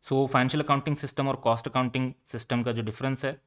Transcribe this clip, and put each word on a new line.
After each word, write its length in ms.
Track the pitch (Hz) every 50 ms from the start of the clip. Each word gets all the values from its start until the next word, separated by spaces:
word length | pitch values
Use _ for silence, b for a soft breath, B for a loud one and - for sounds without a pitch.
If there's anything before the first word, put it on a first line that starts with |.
| _ -
So, 180 | 135 135 139
फाइनेंशियल 360 | 131 - 135 127 131 - 151 143
अकाउंटिंग 320 | - 143 139 135 160 147
सिस्टम 320 | - - 135 - - 139
और 80 | 135 131
कॉस्ट 320 | 131 - 120 113 117 -
अकाउंटिंग 460 | 135 - 131 127 123 117 131 131 127 135 _ _
सिस्टम 380 | - - 117 - _ 131 120 117
का 80 | 123
जो 100 | 117 117
डिफरेंस 440 | 110 107 107 - 131 135 135 - -
है 160 | 135 135 - _